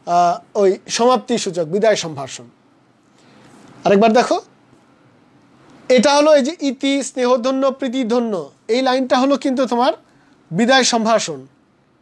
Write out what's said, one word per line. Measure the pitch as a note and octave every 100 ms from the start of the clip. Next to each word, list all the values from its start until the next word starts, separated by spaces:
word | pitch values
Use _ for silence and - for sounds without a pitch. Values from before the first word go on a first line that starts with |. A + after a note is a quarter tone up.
| -
আহ, | F3 F3 F3 - G#3+
ওই | G3 - -
সমাপ্তি | - A#3+ B3 G#3 A#3+
সূচক | G#3 E3+
বিদায় | D#3 G3+ A3 G3
সম্ভাষণ। | E3+ C#3+ C3 - A#2+ _ _ _ _ _ _ _ _ - - - - -
আরেকবার | F3 G3 A3+
দেখো, | A#3+ - E4+ - _ _ _ _ _ _ _ _ _ _ _ _ - -
এটা | B3 C#4+
হলো | C#4+ D4+ D4
এই |
যে | C4 F4
ইতি, | C#4 B3+ C#4 C#4
স্নেহধন্য, | B3+ C4 B3 B3+ B3+ C4+ C4+
প্রীতিধন্য, | C4 C4+ B3+ A3 A#3+ A#3 F#3+ C#3 _ -
এই | A#3+
লাইনটা | C4 B3+ B3+ B3+
হলো | C4+ C4+
কিন্তু | C#4+ B3+ B3
তোমার | A#3+ C4 - _ _ _ _ -
বিদায় | E3 A#3 C4+
সম্ভাষণ। | A#3+ A#3 A3 G#3+ - C#3 C3 _ _ _ _ _